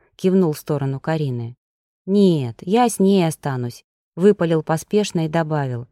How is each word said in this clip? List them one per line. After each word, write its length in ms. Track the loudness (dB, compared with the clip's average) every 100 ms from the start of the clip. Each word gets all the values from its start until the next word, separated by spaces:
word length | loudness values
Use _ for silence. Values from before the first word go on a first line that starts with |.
| _ -4
кивнул 380 | 0 2 2
в 40 | -2
сторону 420 | -4 -4 -4 -4
Карины. 560 | -4 -4 -4 -6 -8 -14 _ _ _ _ -2
"Нет, 520 | 4 4 4 -2 -8
я 280 | -2 2 2
с 100 | 2
ней 280 | 2 4 2
останусь", 560 | -2 -6 -4 -6 -10 _ _ _ 0
выпалил 480 | 2 2 0 0
поспешно 640 | -2 -4 -2 -2 -2 -4 -2
и 40 |
добавил: 580 | -2 -2 -4 -4 -6 -10